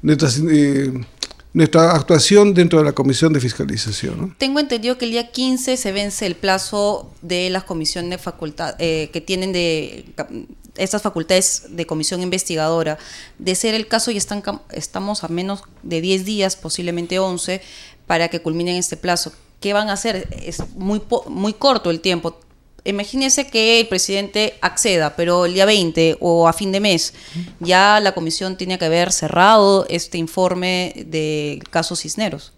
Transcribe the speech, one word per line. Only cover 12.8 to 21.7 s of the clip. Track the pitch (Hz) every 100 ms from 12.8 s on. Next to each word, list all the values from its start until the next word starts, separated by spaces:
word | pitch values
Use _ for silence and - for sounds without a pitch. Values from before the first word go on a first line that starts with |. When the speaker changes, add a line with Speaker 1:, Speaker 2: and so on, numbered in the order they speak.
| 160 156 - - - _
Speaker 2:
De | 185
ser | 185 226
el | 220 214
caso, | 220 220
y | 208
están | - 208
cam-, | 196 202 -
estamos | - - 190 196 214
a | 165
menos | 170 185 196 - -
de | 170 165
diez | 175 190 190
días, | 214 190 -
posiblemente | 165 - 175 170 170 185
once, | 190 180 - 190 - - - - -
para | 170 170
que | 170
culminen | 165 165 175
este | 180 175 160
plazo. | 180 175 156 - _ _
¿Qué | 196
van | 202 214
a |
hacer? | 196 233 190 - -
Es | - 170 -
muy | - 190 214
po-, | - 240 -
muy | 175 202
corto | 214 277